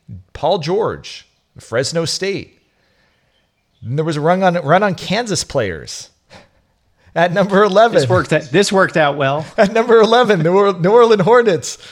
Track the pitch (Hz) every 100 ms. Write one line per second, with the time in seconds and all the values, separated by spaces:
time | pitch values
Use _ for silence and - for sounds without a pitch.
0 | _ 101 - - 147 190 147 196 175 78
1 | - - _ _ _ - - 113 131 165
2 | 160 - 190 185 - _ _ _ _ _
3 | _ _ _ _ _ _ _ _ 104 139
4 | 160 151 151 185 190 175 143 175 208 170
5 | - 196 240 180 - 139 104 80 60 -
6 | - _ _ - _ _ _ _ _ _
7 | _ 160 175 180 196 190 208 185 233 185
8 | 131 180 - 156 147 165 202 196 175 170
9 | 147 143 135 147 156 - 202 220 226 226
10 | 220 233 233 196 156 185 202 180 170 233
11 | 233 214 180 240 233 165 - - -